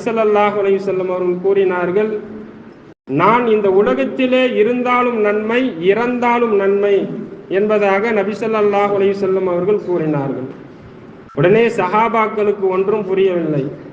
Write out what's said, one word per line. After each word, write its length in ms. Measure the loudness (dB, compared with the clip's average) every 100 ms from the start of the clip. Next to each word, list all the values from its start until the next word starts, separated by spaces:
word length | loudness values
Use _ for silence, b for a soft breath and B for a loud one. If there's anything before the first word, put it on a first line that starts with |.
ஸல்லல்லாஹு 520 | -4 0 2 4 2 2
அலைஹி 200 | 0 0
வஸல்லம் 300 | 0 -2 -2
அவர்கள் 320 | -2 -2 0
கூறினார்கள், 760 | 0 2 2 0 0 0 0 -4 -8 -14 -16 -18 -20 -20 -20 -18 -4
"நான் 360 | 2 4 4 4
இந்த 240 | 2 4
உலகத்திலே 880 | 4 2 0 -2 -2 0 2 2 2
இருந்தாலும் 640 | 2 0 0 0 0 0
நன்மை, 680 | 0 0 0 0 -2 -2 0
இறந்தாலும் 720 | 2 0 0 0 0 2 2
நன்மை" 520 | 2 2 2 0 0 -8 -10 -14 -4
என்பதாக 600 | -2 2 2 2 0 0
நபி 200 | 0 -2
ஸல்லல்லாஹு 600 | -4 -2 0 2 2 0
அலைஹி 200 | 2 0
வஸல்லம் 320 | 0 0 0 0
அவர்கள் 380 | -2 0 0
கூறினார்கள். 640 | 0 -2 -2 -2 -2 -6 -8 -12 -18 -20 -20 -20 -20 -20 -10
உடனே 320 | 2 4 4 2
சஹாபாக்களுக்கு 1000 | 0 -2 0 0 0 -2 -2 -2 0 -2
ஒன்றும் 380 | 0 0 -2 -2
புரியவில்லை. 640 | 0 0 0 -2 -2 -4 -8 -18